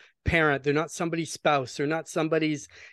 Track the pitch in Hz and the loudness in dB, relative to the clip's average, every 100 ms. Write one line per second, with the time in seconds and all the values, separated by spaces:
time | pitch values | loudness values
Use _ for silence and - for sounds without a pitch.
0 | - _ - 170 156 139 143 143 165 - | -20 _ 0 4 4 2 0 0 -2 -4
1 | 170 165 151 - 160 143 123 - 143 160 | -4 -4 -6 0 2 2 0 -4 -2 -2
2 | - 175 160 160 156 147 - - - | -4 -2 0 2 0 -4 -8 -20 -16